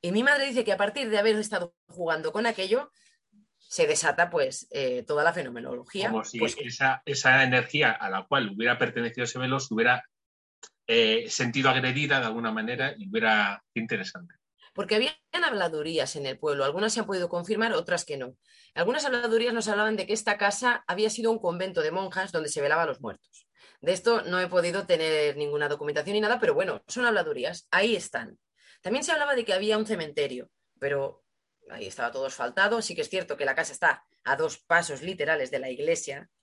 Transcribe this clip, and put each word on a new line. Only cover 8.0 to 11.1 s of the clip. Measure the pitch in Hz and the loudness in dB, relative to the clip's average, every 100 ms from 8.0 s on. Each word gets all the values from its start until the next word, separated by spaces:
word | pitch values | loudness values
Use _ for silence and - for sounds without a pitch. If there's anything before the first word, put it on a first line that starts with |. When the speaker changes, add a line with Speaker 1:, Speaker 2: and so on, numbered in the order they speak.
| 92 | -4
Speaker 2:
la | 95 95 | -6 0
cual | 139 110 101 | 0 0 0
hubiera | 117 120 | 0 2
pertenecido | 117 120 117 117 120 | 0 -2 -4 -4 -6
ese | 127 | -4
velo | 127 135 | -2 -2
se | - | -2
hubiera, | 107 117 127 - _ _ _ _ _ - _ - | 0 2 2 -2 _ _ _ _ _ -20 _ 0
eh, | 117 110 | 4 4